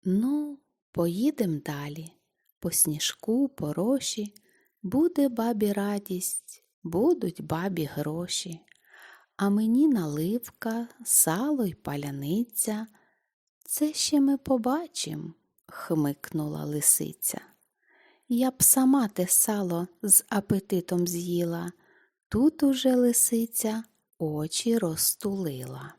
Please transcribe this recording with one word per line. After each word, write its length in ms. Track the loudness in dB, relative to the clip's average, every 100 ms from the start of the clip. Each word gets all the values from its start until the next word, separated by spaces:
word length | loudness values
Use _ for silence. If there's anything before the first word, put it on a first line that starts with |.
Ну, 540 | 2 2 2 0 -2 -10 _ _ _
поїдем 640 | -2 -2 2 0 0 -2 -2
далі, 540 | -4 -8 -8 -12 -16 _ _ _ _ _
по 100 | -4
сніжку, 800 | 0 0 0 -4 -6 -2 0 0
по 240 | -2 -6
роші, 640 | -2 0 0 -2 -6 -8 -10 _ _ _ _
буде 460 | -4 2 2 2 0
бабі 440 | 2 -2 2 0
радість, 920 | 0 -2 -4 -4 -6 -4 -8 -10 -20 _ _
будуть 600 | -4 2 2 2 -2 -6
бабі 420 | -4 -4 -2 -2
гроші. 760 | -4 -4 -4 -4 -6 -6 -8 -12 _ _ _ -20 -20 -20 _ -2
А 100 | 2
мені 380 | 2 4 4 6
наливка, 1000 | 4 2 -2 -2 -2 -6 -8 -6 -4 -6 -12
сало 600 | 0 2 4 2 0 0
й 100 | -2
паляниця. 1120 | -4 -8 -6 -6 -6 -2 -2 -2 -4 -4 -4 -8 _ _ _ _ _ _ _
Це 280 | -10 -2 -2
ще 280 | 0 2 4
ми 180 | 4 2
побачим, 960 | 2 0 2 -2 -4 -8 -6 -6 -10 -14 _ _ -20
хмикнула 960 | -16 -2 0 0 -2 -6 -4 -4 -6
лисиця. 760 | -6 -2 2 2 0 -6 -6 -6 -12 _ _ _ _ _ _ _ _
Я 220 | 0 0
б 120 | 2
сама 460 | 4 6 6 4 2
те 180 | 0 0
сало 640 | 2 2 0 0 -2 -4 _
з 220 | 2 2 4
апетитом 800 | -2 0 -2 0 -2 0 0 0
з'їла. 680 | -2 -2 -2 -2 -4 -8 -12 _ _ _ _ _
Тут 340 | 2 2 4
уже 340 | 2 4 4 4
лисиця 880 | 4 4 2 2 0 -2 -2 -4 -8 _ _ _
очі 600 | -4 -4 -4 -2 0 2
розтулила. 1160 | 0 0 -2 0 -4 -4 -6 -6 -10 -12 -14